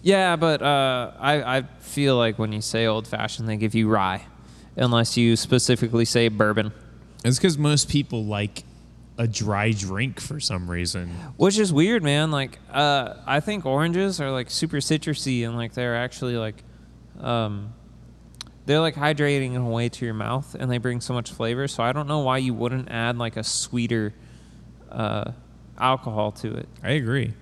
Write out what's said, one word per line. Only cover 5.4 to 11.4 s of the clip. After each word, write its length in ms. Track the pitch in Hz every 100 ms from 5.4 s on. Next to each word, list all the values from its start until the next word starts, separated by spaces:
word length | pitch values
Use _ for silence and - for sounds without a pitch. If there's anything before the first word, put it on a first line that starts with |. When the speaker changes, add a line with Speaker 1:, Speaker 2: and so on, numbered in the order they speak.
| - 127 - 123 113 117 117
Speaker 1:
say 220 | 123 117
bourbon. 440 | 107 107 107 107 - - - - -
Speaker 2:
It's 140 | 117 131
'cause 180 | 190 147
most 300 | 147 147 -
people 340 | 143 147 117
like 380 | 107 104 104 - - - - - - -
a 80 | 117
dry 460 | 110 104 101 110
drink 480 | 107 95 95 131 -
for 180 | - 151
some 320 | - 92 87
reason. 380 | 87 87 95 87 87 131
Speaker 1:
Which 220 | -